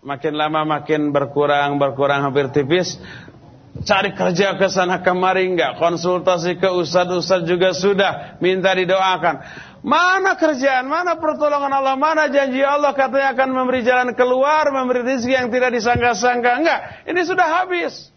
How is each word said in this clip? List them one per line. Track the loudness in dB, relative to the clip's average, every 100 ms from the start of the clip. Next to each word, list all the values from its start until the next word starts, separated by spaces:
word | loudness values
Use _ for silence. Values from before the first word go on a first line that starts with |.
| -10
makin | -6 -4 -2
lama | -2 0
makin | -2 -2 -2 0 2
berkurang, | 0 0 0 2 2 2 0
berkurang, | 0 0 0 0
hampir | 0 0 0
tipis. | 0 2 0 0 -6 -16 -18 -20 -20 -20 -20 -20 -12
Cari | -2 0 0 -2
kerja | -2 2 0 2
ke | 0
sana | 2 0 0
kemari | 0 0 2 2 0
enggak, | 0 -2 0
konsultasi | -2 0 -2 0 2 0 0 0
ke | 0
ustadz-ustadz | 0 0 0 0 -2 0 0
juga | 0 2 2 2
sudah, | 0 2 0 -2 -10 -2
minta | 0 2 0
didoakan. | 0 2 2 2 2 0 -2 -10 -18 -20 -12
Mana | 0 2 4 2 0 0
kerjaan, | 0 2 0 0 -2
mana | -4 -2 -2
pertolongan | -2 -2 0 0 0
Allah, | 0 0 0
mana | 0 2 2
janji | 2 0 0
Allah | 2 2 0 2
katanya | 0 2 0 0
akan | 0
memberi | 0 0 0
jalan | 2 2 0 0
keluar, | 0 2 2 2 2
memberi | 0 -2 -2
rezeki | 0 -2 0
yang | -2 0
tidak | 0 0 0
disangka-sangka. | 0 2 2 2 0 2 0 2
Enggak, | 0 0 -4 -16
ini | -6 -2 -2
sudah | 0 0 0
habis. | -2 -4 -4 -8 -20